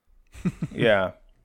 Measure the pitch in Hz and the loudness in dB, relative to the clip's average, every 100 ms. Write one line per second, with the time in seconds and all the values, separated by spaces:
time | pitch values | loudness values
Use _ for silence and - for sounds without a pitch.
0 | _ _ _ - 170 - 156 - 117 101 | _ _ _ -8 -8 -6 -10 0 4 4
1 | 92 - _ _ | 2 -6 _ _